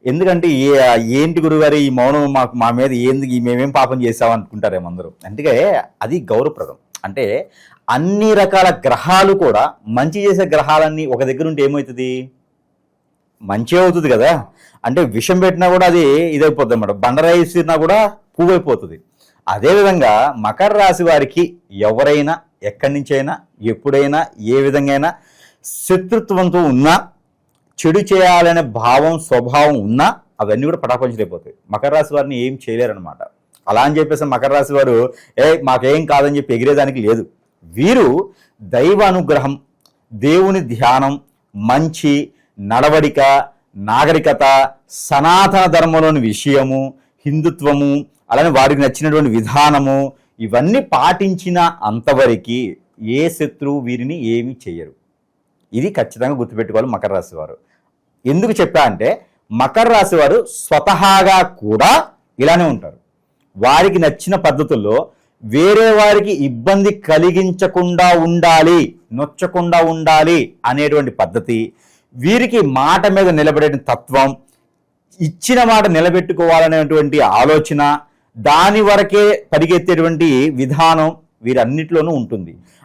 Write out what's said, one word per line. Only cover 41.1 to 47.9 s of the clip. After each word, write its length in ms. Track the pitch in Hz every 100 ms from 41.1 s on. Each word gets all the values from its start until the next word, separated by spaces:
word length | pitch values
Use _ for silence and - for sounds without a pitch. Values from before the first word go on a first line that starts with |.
| 143 _ _ _ 101
మంచి 720 | 107 131 160 160 151 143 - _ _ -
నడవడిక, 880 | 101 117 147 156 151 143 135 139 - _ _ 98
నాగరికత, 960 | 101 117 147 160 151 139 135 135 135 - _
సనాతన 760 | - - 143 156 180 196 190 185
ధర్మంలోని 540 | 165 165 160 156 151
విషయము, 720 | 113 104 143 139 131 135 135 135 _ _ 147
హిందుత్వము, 800 | 151 160 165 147 143 143